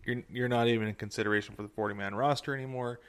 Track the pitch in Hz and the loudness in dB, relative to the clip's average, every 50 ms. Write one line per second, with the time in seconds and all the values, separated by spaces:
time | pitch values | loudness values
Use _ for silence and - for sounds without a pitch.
0 | - 123 123 123 - - 98 123 123 123 123 117 117 117 117 113 107 107 101 - | -4 -4 -4 -4 -4 -6 -4 -2 0 2 4 4 4 4 4 4 2 0 -4 -4
1 | 107 101 - - 107 104 107 104 101 - 104 - 104 104 - - 104 104 104 101 | -8 -6 -2 0 2 4 4 2 2 0 -8 -10 -10 -8 -4 -2 -2 -2 -2 -2
2 | 101 98 101 107 135 147 143 135 - 147 139 135 131 131 131 127 123 120 120 - | -4 -4 0 2 2 2 2 2 0 -4 -6 -4 -6 -6 -4 -4 -4 -4 -6 -8
3 | - | -12